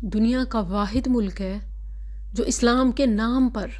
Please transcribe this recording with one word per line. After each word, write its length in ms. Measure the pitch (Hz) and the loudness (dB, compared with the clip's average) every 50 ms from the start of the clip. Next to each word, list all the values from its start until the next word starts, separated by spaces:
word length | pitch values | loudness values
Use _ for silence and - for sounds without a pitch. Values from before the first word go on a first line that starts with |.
| - | -6
दुनिया 380 | 208 170 214 220 226 247 254 254 | -2 0 2 2 4 2 2 0
का 140 | 247 - 226 208 | -2 -2 -2 -2
वाहिद 440 | 170 190 208 202 196 202 254 247 262 | 0 0 -2 -2 0 0 -2 0 2
मुल्क 320 | 254 240 214 196 - - | 2 2 2 0 -2 -4
है 920 | 196 190 190 208 - - - - - - - - - - - - - - - | -6 -6 -6 -6 -8 -10 -10 -10 -10 -10 -10 -10 -10 -10 -10 -10 -10 -8 -4
जो 100 | - 233 | -2 -2
इस्लाम 480 | - 240 - - 240 240 254 262 262 | 0 0 2 4 4 4 6 4 2
के 140 | 233 - 277 254 | 2 4 2 2
नाम 400 | 214 208 220 233 240 262 262 247 | 4 2 2 2 2 4 2 2
पर 220 | - 220 190 160 - - | 2 -2 -6 -6 -8 -10